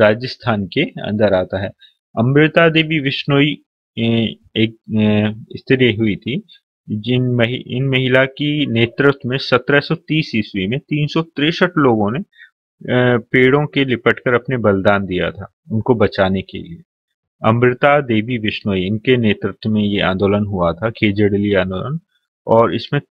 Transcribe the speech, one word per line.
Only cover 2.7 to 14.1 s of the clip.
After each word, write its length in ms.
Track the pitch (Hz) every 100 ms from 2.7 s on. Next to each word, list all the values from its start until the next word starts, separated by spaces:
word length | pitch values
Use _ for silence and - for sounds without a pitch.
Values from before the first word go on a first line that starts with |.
| 160 156 160
विश्नोई, 640 | 135 - - 143 147 143 _ _ _ -
ए, 380 | 117 117 110 - _ 110
एक, 200 | 113 113 - 107
ए, 380 | 107 107 107 110 - -
स्त्री 380 | - 131 123 107
हुई 200 | 110 90
थी 300 | - 156 - - _ _ -
जिन 440 | 107 110 123 127
महि-, 280 | 120 117 123 -
इन 220 | 123 135
महिला 360 | 131 127 127
की 420 | 135 - 147 151 135
नेतृत्व 640 | 113 117 - 139 139 120
में 100 | 131
सत्रह 420 | - 123 - 139
सौ 140 | -
तीस 380 | 160 - 156 -
ईस्वी 320 | 113 104 101 95
में 120 | 135
तीन 280 | - 151 147
सौ 160 | 165
तिरसठ 480 | 165 - 147 165 180 165
लोगों 320 | 135 110 101
ने, 80 | 127
ए, 1000 | 208 _ - _ _ _ - 123 123 120
पेड़ों 480 | - 131 127 139 143
के 180 | 143
लिपटकर 500 | 131 117 120